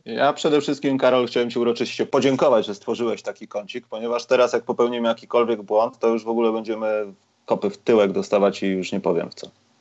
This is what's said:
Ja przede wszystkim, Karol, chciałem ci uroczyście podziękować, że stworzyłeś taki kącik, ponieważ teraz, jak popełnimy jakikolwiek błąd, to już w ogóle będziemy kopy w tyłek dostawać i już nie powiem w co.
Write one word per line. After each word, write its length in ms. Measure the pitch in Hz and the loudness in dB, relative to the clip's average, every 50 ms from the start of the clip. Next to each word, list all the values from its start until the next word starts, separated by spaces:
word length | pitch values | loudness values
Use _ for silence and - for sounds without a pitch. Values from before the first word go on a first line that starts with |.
| - | -12
Ja 280 | 113 113 120 135 143 143 | -8 -2 0 0 0 0
przede 280 | - - 160 147 147 | 0 0 0 2 2
wszystkim, 360 | 147 151 143 139 - 139 135 | 0 0 -2 -2 -2 -2 0
Karol, 300 | 131 131 127 127 127 123 | 2 2 4 4 2 2
chciałem 220 | 117 - 123 120 120 | 0 0 -2 -2 -2
ci 80 | - 120 | -2 0
uroczyście 460 | 117 117 117 - 117 - - - - | 0 0 0 0 -2 -4 -4 -4 -4
podziękować, 600 | - - 135 117 135 135 127 165 143 120 110 92 | 0 0 2 2 2 2 2 4 4 4 4 2
że 100 | 107 101 | 0 -6
stworzyłeś 460 | - - 117 113 104 120 113 104 - | -8 -6 -6 -4 -4 -2 -4 -4 -4
taki 260 | - 104 101 - 107 | -6 -10 -12 -12 -12
kącik, 400 | - - 104 101 95 - 123 - | -12 -10 -10 -10 -10 -12 -14 -12
ponieważ 380 | _ 110 110 113 117 120 117 110 | _ -12 -8 -6 -4 -4 -4 -2
teraz, 280 | - 131 123 123 120 - | 2 2 4 4 4 2
jak 100 | 113 - | 0 -2
popełnimy 440 | - 113 - 120 120 123 120 117 | -2 0 0 0 0 0 0 0
jakikolwiek 540 | 117 113 - - - - 120 117 113 117 104 | 0 -2 -2 -4 -2 0 2 2 2 0 -4
błąd, 380 | 101 101 107 107 117 127 - - | -2 0 2 2 2 2 0 0
to 80 | 117 | 0
już 160 | 113 117 113 110 | 0 0 0 -2
w 60 | 113 | -2
ogóle 220 | 117 117 117 110 | -2 0 0 0
będziemy 640 | 110 113 107 110 110 110 110 107 107 107 104 98 98 _ _ _ _ _ _ | 0 -2 -4 -6 -6 -4 -2 -2 -2 -2 -4 -6 -10 _ _ _ _ _ _
kopy 240 | - 113 101 - 101 | -4 -4 -2 -2 -4
w 80 | - | -6
tyłek 340 | - - - 117 107 101 98 | -4 0 2 4 4 4 4
dostawać 520 | 92 98 95 - 107 101 101 98 95 - 98 | 2 -2 -2 0 2 2 2 2 0 0 -2
i 40 | |
już 240 | 98 95 92 90 - | -2 -2 -2 -4 -4
nie 80 | 98 98 | -4 -4
powiem 300 | - 82 82 82 - - | -2 -2 -2 -2 -4 -6
w 40 | - | -10
co. 140 | - - - _ _ _ _ _ _ | -16 -20 -20 _ _ _ _ _ _